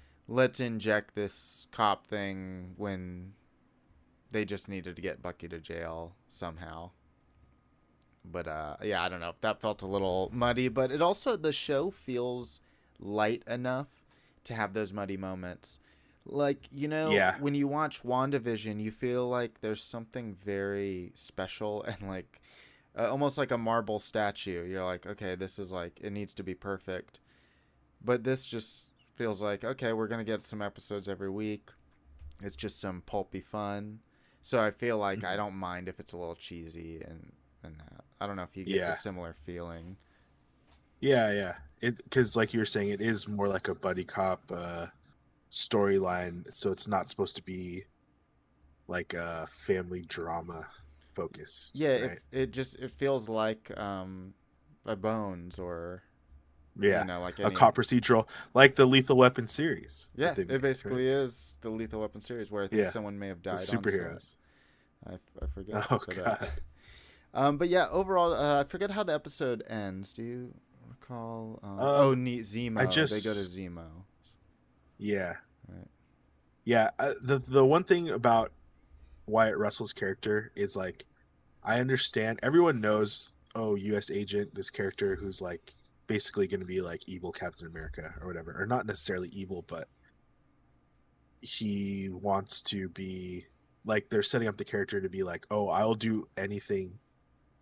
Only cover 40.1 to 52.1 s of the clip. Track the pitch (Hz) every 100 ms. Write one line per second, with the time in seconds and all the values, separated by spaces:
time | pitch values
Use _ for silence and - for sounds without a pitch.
40.1 | _ _ _ _ _ _ _ _ _ 135
41.1 | 131 110 101 92 - - - 120 117 -
42.1 | 131 113 113 110 113 107 104 101 101 113
43.1 | 107 107 104 101 95 - 85 95 92 87
44.1 | - 95 92 - 87 87 85 85 - _
45.1 | _ _ _ _ - - 107 101 98 92
46.1 | 90 90 87 - - 101 92 - 98 85
47.1 | - 95 - - 92 90 90 - _ _
48.1 | _ _ _ _ _ _ _ - 87 85
49.1 | 87 85 82 80 - - 95 90 90 85
50.1 | - 82 85 85 85 - - - - -
51.1 | - 85 - 76 - - 139 151 123 123